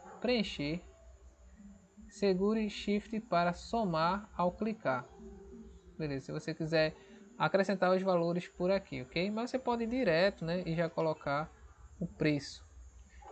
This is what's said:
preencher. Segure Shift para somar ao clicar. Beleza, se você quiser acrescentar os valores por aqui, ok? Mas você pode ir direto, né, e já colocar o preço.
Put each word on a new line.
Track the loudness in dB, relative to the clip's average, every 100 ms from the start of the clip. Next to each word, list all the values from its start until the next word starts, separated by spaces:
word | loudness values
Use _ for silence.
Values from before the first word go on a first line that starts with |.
| -6 -6
preencher. | 0 0 -2 -4 -4 -4 -8 -20 -20 -20 -20 -20 -20 -20 -20 -20 -20 -20 -20
Segure | 0 2 4 2 2 0
Shift | -2 -2 -2 -2 -6
para | 0 2 2
somar | 0 -4 -2 0 2 2 0 -4 -2
ao | 0
clicar. | 0 -4 -2 -2 -2 -4 -14 -16 -16 -16 -18 -18 -20 -18 -8
Beleza, | -6 -6 -6
se |
você | -8 -6
quiser | -4 0 4 2 0 -14 -20 -16 -2
acrescentar | 2 4 2 2 4
os | 4
valores | 4 4 4 0 -4
por | -2 2
aqui, | 2 -2 -8
ok? | -4 -2 -2
Mas | -2 -2
você | -2
pode | -2 -2
ir | 0
direto, | 2 4 6 4 2 -2
né, | -2 0
e |
já | 0 0
colocar | 0 0 0 -2 -2 -2 -10 -20 -20 -20 -10
o | -10
preço. | 0 2 2 -2 -14 -18 -20 -20 -20 -20 -20 -8